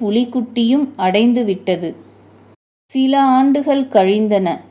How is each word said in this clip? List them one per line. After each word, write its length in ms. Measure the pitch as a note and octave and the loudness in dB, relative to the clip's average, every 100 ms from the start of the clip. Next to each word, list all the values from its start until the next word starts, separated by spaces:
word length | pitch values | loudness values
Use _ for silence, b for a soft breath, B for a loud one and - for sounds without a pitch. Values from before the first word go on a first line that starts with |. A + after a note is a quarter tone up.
புலிக்குட்டியும் 880 | G#3+ G#3+ B3 B3+ A#3 - A#3 C#4 C4+ - | -2 -2 -2 -4 -6 -2 0 0 -2 -2
அடைந்து 480 | F#3 G3 A#3+ A#3+ | 0 2 2 0
விட்டது. 520 | A3 F#3+ - F3 E3+ - - - - - - _ _ _ _ | -2 -4 -4 -4 -6 -12 -18 -20 -20 -20 -20 _ _ _ _
சில 300 | C4+ C4 C#4 | -2 0 2
ஆண்டுகள் 600 | C4+ C4 C#4 C#4 C#4+ C#4 | 2 2 2 2 0 -2
கழிந்தன. 760 | C4 G#3+ F#3+ G#3 G#3+ G3+ F#3 D#3+ - | 0 2 2 2 0 0 0 -4 -10